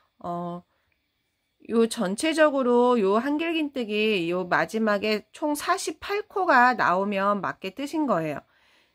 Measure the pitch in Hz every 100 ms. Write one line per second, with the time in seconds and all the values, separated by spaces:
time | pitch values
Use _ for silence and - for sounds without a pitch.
0 | _ _ 175 175 175 175 - _ _ _
1 | _ _ _ _ _ _ - 226 226 233
2 | 185 202 320 320 302 269 247 240 247 240
3 | 190 214 277 294 330 320 294 262 208 208
4 | 220 202 165 180 180 151 170 220 220 202
5 | 214 214 - - 302 294 - 359 381 -
6 | - 403 - 403 349 262 247 220 143 180
7 | 202 190 202 202 143 - 190 - 285 320
8 | 277 175 156 135 - _ _ _ _